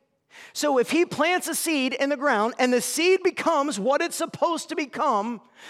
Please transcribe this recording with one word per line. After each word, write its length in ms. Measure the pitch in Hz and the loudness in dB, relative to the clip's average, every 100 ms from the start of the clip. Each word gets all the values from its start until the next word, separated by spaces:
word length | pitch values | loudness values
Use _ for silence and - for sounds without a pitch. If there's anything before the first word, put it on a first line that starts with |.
| _ _ _ - - | _ _ _ -20 -14
So 240 | - 294 262 | -4 2 2
if 120 | 233 | 2
he 140 | 311 | 2
plants 440 | 349 - 311 359 330 | 2 2 2 0 -2
a 60 | |
seed 380 | 320 - 302 254 | -4 -2 0 0
in 160 | 226 277 | -2 -2
the 80 | 285 | 0
ground 380 | 285 220 220 - | 0 2 0 0
and 140 | 247 | 2
the 80 | 247 | 2
seed 420 | - - 339 370 | 0 0 2 4
becomes 560 | 370 - - 311 285 208 | 2 0 0 2 0 -2
what 220 | 202 285 | 0 0
it's 160 | 339 - | 0 -4
supposed 540 | 320 - 330 320 - | -6 -2 -2 0 -6
to 40 | |
become, 680 | 320 302 - 302 214 220 233 - - - | -6 -6 -2 0 0 -2 -6 -12 -20 -20